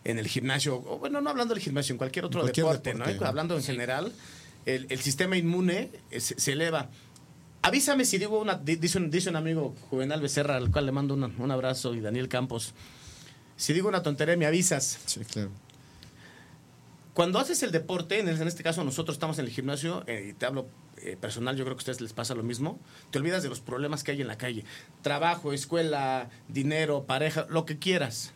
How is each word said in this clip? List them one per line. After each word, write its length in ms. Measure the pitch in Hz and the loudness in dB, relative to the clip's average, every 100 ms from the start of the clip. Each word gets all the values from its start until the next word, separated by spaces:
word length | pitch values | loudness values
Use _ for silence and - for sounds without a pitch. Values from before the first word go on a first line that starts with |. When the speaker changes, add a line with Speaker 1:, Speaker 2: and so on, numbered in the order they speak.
Speaker 1:
en 160 | - 117 | -2 -2
el 80 | 110 | 0
gimnasio, 480 | - 123 135 143 127 - | -2 0 0 0 -2 -4
o 140 | - | -6
bueno, 200 | - 285 | -2 -2
no 80 | 285 | -2
hablando 220 | 277 240 220 | 0 0 0
del 80 | |
gimnasio, 300 | 160 139 139 | -2 -2 -2
en 40 | 127 | -2
cualquier 280 | 131 151 180 | -2 -2 -2
otro 160 | 175 | 0
Speaker 2:
Cualquier 240 | 135 160 160 | 2 4 4
Speaker 1:
deporte, 280 | 143 - | 2 0
Speaker 2:
deporte. 240 | 120 - 98 | -2 -2 0
Speaker 1:
¿no? 60 | 156 | 0
Hablando 280 | 131 165 170 | 0 0 -2
en 60 | |
Speaker 3:
Sí. 60 | 135 | -2
Speaker 1:
general, 440 | 127 120 131 190 - - - - - - | -2 -2 -2 -2 -8 -18 -18 -20 -10 -2
el, 200 | 131 135 | -2 -2
el 100 | 139 | -2
sistema 360 | 143 135 185 185 | 0 2 4 4
inmune, 520 | 170 175 185 180 247 - - | 4 4 4 2 -2 -8 -10
eh, 80 | 127 | -4
se, 180 | 120 - | -4 0
se 120 | - | 0
eleva. 380 | 139 165 160 135 - - - - - - - | 2 2 0 -2 -10 -20 -20 -20 -20 -20 2
"Avísame 420 | 170 247 285 277 254 | 4 4 4 4 4
si 120 | 196 | 2
digo 220 | 202 214 | 2 0
una", 160 | 214 170 | 0 -2
di-, 200 | 139 165 | 0 2
dice 220 | 165 190 | 2 2
un, 120 | 170 | 2
dice 200 | 160 185 | 2 0
un 60 | 165 | 0
amigo 360 | 160 160 135 113 - | 0 0 0 -4 -4
Juvenal 300 | 131 131 151 | -2 0 0
Becerra, 360 | 139 147 143 131 | 0 2 2 2
al 120 | 123 | 2
cual 160 | 147 139 | 2 2
le 60 | |
mando 220 | 135 139 | 2 2
una, 140 | 139 127 | 0 0
un 220 | 92 131 | -2 0
abrazo, 460 | 131 127 131 127 117 | 2 0 0 -2 -2
y 60 | |
Daniel 260 | 107 117 127 | -2 -2 0
Campos, 460 | 127 131 117 113 - - - - - - - - - | 0 0 -4 -6 -10 -20 -18 -18 -18 -20 -20 -20 -6
"si 140 | - | 2
digo 140 | 160 196 | 2 4
una 140 | 190 | 2
tontería, 320 | 170 143 156 175 | 0 0 4 4
me 80 | 151 | 6
avisas". 540 | 170 180 143 - - - | 4 4 2 0 -4 -6
Speaker 2:
Sí, 140 | - | -6
claro. 280 | 110 - 101 98 - - - - - - - - - - - - - - - - | -4 -4 -4 -6 -18 -20 -20 -20 -20 -20 -20 -20 -20 -20 -20 -20 -20 -20 -8 4
Speaker 1:
Cuando 240 | 175 190 | 4 4
haces 240 | 269 349 | 2 0
el 80 | 233 | 2
deporte, 480 | 165 160 180 160 202 | 2 0 -2 0 2
en, 80 | 190 | 2
en 200 | 160 160 | 2 0
este 140 | 170 | 0
caso 220 | 165 165 | 0 0
nosotros 320 | 147 135 165 156 | 0 0 -2 -2
estamos 240 | 160 143 | -2 0
en 60 | 127 | -2
el 60 | |
gimnasio, 520 | 113 131 143 160 175 - | -2 -4 -2 -2 -4 -4
eh, 220 | 113 101 | -6 -6
y 40 | |
te 120 | 95 123 | -4 -2
hablo, 220 | 135 127 - - - | -2 -6 -12 -20 -14
eh, 200 | 92 95 | -10 -6
personal, 360 | 107 110 123 135 | -6 -4 -2 -2
yo 80 | |
creo 120 | 131 127 | -2 -4
que 40 | |
a 40 | |
ustedes 180 | - 123 | -6 -6
les 120 | 113 | -8
pasa 220 | 110 117 120 | -6 -4 -4
lo 80 | |
mismo, 340 | 113 120 147 - - - - | -4 -2 -4 -6 -16 -20 -4
te 80 | 139 | -2
olvidas 240 | 151 185 | 0 0
de 80 | 147 | -2
los 120 | 113 | -6
problemas 420 | - 123 143 151 | -6 -4 -2 -4
que 80 | - | -4
hay 100 | 143 | -4
en 60 | 127 | -4
la 100 | 110 | -4
calle. 280 | 127 113 - - - - | -4 -6 -8 -16 -18 -6
Trabajo, 520 | 147 143 165 170 147 | -2 2 2 2 -2
escuela, 760 | 139 - 170 165 143 135 131 120 - - | -4 0 2 2 2 2 0 -2 -12 -8
dinero, 560 | - 139 156 156 143 - | -2 2 2 2 2 2
pareja, 420 | 135 156 156 - | 2 2 0 0
lo 160 | 160 160 | 0 0
que 140 | 156 | -2
quieras. 540 | 185 180 135 113 - | 2 2 2 -4 -10